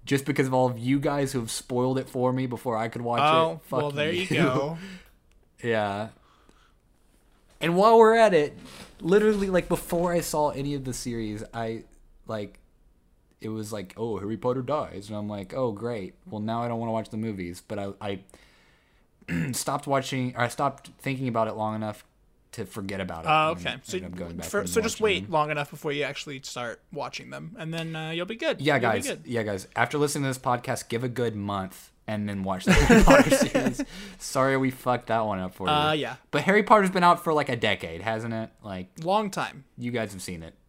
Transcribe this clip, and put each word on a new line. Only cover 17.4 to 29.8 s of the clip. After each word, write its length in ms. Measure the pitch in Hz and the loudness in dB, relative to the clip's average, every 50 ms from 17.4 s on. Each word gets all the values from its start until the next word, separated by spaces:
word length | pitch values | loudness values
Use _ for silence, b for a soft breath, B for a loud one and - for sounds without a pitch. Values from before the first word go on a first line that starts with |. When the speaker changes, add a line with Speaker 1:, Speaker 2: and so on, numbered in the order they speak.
| 92 87 90 - - | -8 -8 -10 -12 -12
Speaker 1:
But 120 | _ 107 104 | _ -8 -8
I, 420 | 101 98 101 - 104 104 101 92 95 _ b b b b b b b b b b b b b b b b _ _ - - | -8 -8 -10 -8 -8 -8 -8 -8 -10 _ b b b b b b b b b b b b b b b b _ _ -10 -4
I 240 | 175 170 165 139 120 | -2 -2 -2 -2 -4
<clears throat> 0 | |
stopped 340 | - - - 135 143 - | -4 -4 -2 -4 -4 -2
watching, 500 | 143 139 135 131 131 - 131 127 123 123 | 0 0 0 0 0 -2 -2 -2 -2 0
or 60 | - 123 | -2 -2
I 60 | 120 | -2
stopped 420 | - - 143 139 135 - - - - _ | 0 0 -2 -2 -2 -4 -16 -20 -20 _
thinking 300 | - 143 135 131 135 127 | -6 -6 -4 -2 -4 -2
about 200 | 113 117 113 107 | 0 0 0 0
it 60 | 101 | 0
long 200 | 107 107 110 110 | -4 -4 -2 -2
enough 300 | 110 107 107 104 - - _ _ _ _ _ _ _ _ _ - | -4 -4 -6 -8 -10 -16 _ _ _ _ _ _ _ _ _ -12
to 140 | - 110 | -12 -10
forget 340 | 92 - 113 101 95 101 95 | -10 -8 -10 -8 -6 -6 -4
about 240 | 95 92 87 82 101 | -4 -6 -6 -6 0
it. 40 | 151 | 2
Speaker 2:
Oh, 220 | 156 156 156 156 170 | 2 4 4 2 0
Speaker 1:
And 100 | 180 175 | -4 -6
Speaker 2:
okay. 100 | 135 117 131 - | -8 -8 -8 -10
So, 120 | - - | -8 -8
Speaker 1:
ended 160 | 185 185 87 87 | -8 -8 -8 -10
up 60 | 90 | -10
going 180 | 87 85 85 | -10 -10 -10
back 100 | - - | -10 -10
Speaker 2:
for, 140 | - - 202 | -4 -4 -4
Speaker 1:
and 80 | - - | -4 0
Speaker 2:
so 140 | - 226 214 | 0 0 0
just 140 | 226 - | 0 -2
Speaker 1:
watching 80 | - 214 | 0 0
Speaker 2:
wait 180 | 214 190 170 - | 2 2 0 -2
Speaker 1:
them. 80 | 202 175 | -2 0
Speaker 2:
long 180 | 156 151 151 | 0 0 0
enough 200 | 151 147 143 - | 0 -4 -4 -6
before 220 | - 147 - 156 143 | -8 -8 -6 -4 -2
you 100 | 143 143 | -2 -2
actually 400 | 131 139 - - 156 143 131 - | -4 -4 -8 -10 -10 -12 -12 -12
start 400 | - - 131 123 117 107 - _ _ - | -12 -10 -8 -8 -8 -10 -12 _ _ -10
watching 380 | 147 131 123 - - 143 127 | -8 -8 -8 -8 -12 -14 -12
them, 260 | 135 135 151 160 165 - | -14 -14 -14 -14 -12 -12
and 140 | 165 160 165 | -10 -8 -6
then, 240 | 165 165 165 160 | -6 -6 -6 -8
uh, 140 | 160 156 160 | -8 -8 -6
you'll 160 | 165 170 175 | -6 -6 -6
be 100 | 190 233 | -6 -6
good. 240 | 226 330 320 - - | -4 -2 -4 -2 0
Speaker 1:
Yeah, 140 | 135 151 143 | 2 2 2
Speaker 2:
You'll 60 | 135 117 117 110 | 4 4 2 2
be 40 | 98 | 2
Speaker 1:
guys. 80 | - | -2
Speaker 2:
good. 160 | - 135 - - | -4 -6 -8 -8
Speaker 1:
Yeah, 180 | - 123 117 110 | -4 -4 -2 -2
guys. 220 | 107 104 95 95 - - | -2 -4 -6 -6 -8 0
After 220 | - | 0